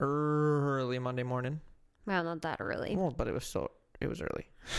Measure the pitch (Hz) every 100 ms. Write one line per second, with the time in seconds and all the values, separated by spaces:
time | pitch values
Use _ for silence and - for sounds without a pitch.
0 | 139 147 151 151 151 147 143 135 127 127
1 | 127 127 123 127 123 156 - - - _
2 | - 190 165 165 165 - - - - 180
3 | 180 - 117 - - - 65 - _ -
4 | - - - - - - -